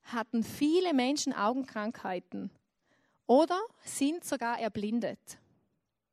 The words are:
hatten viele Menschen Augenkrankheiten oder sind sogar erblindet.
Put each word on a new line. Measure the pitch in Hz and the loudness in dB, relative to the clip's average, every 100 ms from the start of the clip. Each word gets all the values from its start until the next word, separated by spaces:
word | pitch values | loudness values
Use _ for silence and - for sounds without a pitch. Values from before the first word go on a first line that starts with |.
hatten | - 240 220 233 | -10 -8 -4 -2
viele | 220 - 294 339 370 | -2 0 2 4 4
Menschen | 269 247 294 277 | 2 2 0 -2
Augenkrankheiten | - 208 254 262 220 208 - 190 185 - 202 202 - _ _ _ _ _ _ - | 0 0 0 -4 -6 -6 -6 -6 -6 -8 -10 -10 -12 _ _ _ _ _ _ 4
oder | 254 330 359 466 _ | 6 6 2 -4 _
sind | - - 277 339 | -10 -2 0 -2
sogar | - 277 233 240 | -6 -4 -4 -2
erblindet. | 220 220 208 233 180 - - - _ _ _ _ _ _ _ | -4 -4 -2 -2 -4 -6 -14 -20 _ _ _ _ _ _ _